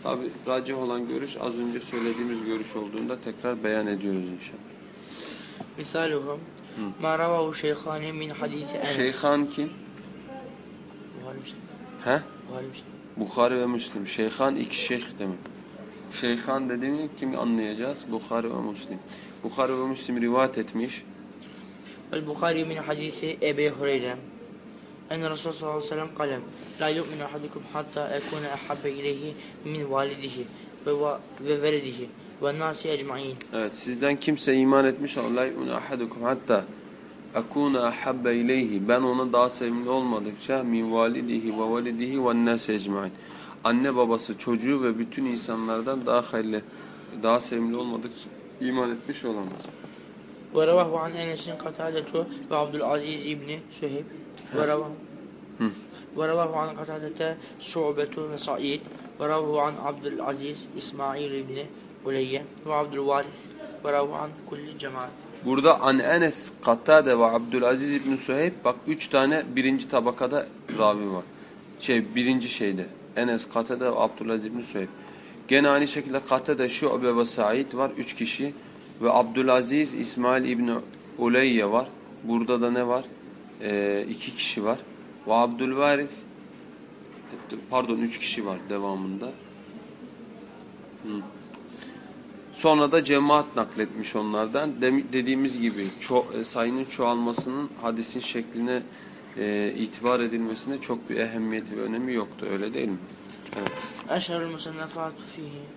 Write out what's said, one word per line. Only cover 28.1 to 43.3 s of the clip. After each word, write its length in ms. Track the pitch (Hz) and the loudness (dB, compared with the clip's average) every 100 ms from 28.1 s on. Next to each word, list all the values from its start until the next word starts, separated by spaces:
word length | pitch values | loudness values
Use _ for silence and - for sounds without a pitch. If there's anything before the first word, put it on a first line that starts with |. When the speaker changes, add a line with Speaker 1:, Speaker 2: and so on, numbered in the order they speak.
| 143 139 156 147 | -2 -4 -6 -4
Speaker 2:
ahabbe 440 | 139 - 143 143 | -6 -4 -4 -2
ileyhi 420 | 139 143 139 151 147 - - 147 | -2 -2 -2 -4 -10 -14 -12 -8
min 260 | 151 143 | -6 0
validihi 520 | 135 139 139 135 123 117 - - - - | 0 0 -2 -8 -8 -8 -10 -16 -8 0
ve 40 | |
va-, 280 | 147 147 139 - - | 2 2 -2 -6 -10
ve 200 | 139 147 | 0 2
veledihi 480 | 147 151 135 120 117 - - - | 4 2 -2 -8 -10 -12 -18 -4
ve 160 | 143 151 | -2 0
nâsi 300 | 160 151 165 | -2 -2 -2
ecmaîn." 460 | 151 139 131 135 123 - | -2 -2 -6 -6 -8 -6
Speaker 1:
Evet, 220 | 113 110 - | -2 -2 -2
sizden 400 | - 123 139 143 | -4 2 2 2
kimse 400 | 151 151 - 131 | 2 2 4 6
iman 300 | 131 139 135 | 8 8 8
etmiş, 320 | 131 139 - | 4 -4 -2
"La 280 | 117 120 131 | 0 2 2
yu'minu 280 | 135 127 | 0 -2
ahadukum 500 | 123 - 131 117 120 | -4 -4 -4 -4 -2
hatta 420 | 117 131 - 110 95 - - - - - - - | 0 0 4 4 4 -10 -16 -16 -18 -18 -6 -4
ekune 440 | 113 143 143 131 | -2 2 4 4
ahabbe 560 | 120 117 - 127 123 120 | 2 0 -2 0 2 4
ileyhi." 520 | 120 131 120 101 101 | 4 4 2 0 4
Ben 140 | 120 | 6
ona 320 | 131 127 127 | 6 2 4
daha 160 | 120 123 | 6 6
sevimli 400 | 123 120 117 120 | 4 -2 0 2
olmadıkça, 760 | 131 127 110 101 104 - 135 | 2 2 0 -2 -8 -2 0
"min 280 | 123 117 113 | 2 2 4
validihi 640 | 113 113 123 120 117 113 | 4 4 4 0 0 0
ve 180 | 107 110 | 0 2
validihi 540 | 117 120 117 123 135 123 | 2 0 -2 0 2 4
ve 200 | 117 117 | 6 4
nâsi 280 | 117 113 | 4 2
ecmaîn." 380 | 107 98 98 98 - - | 0 0 -2 -2 -6 -16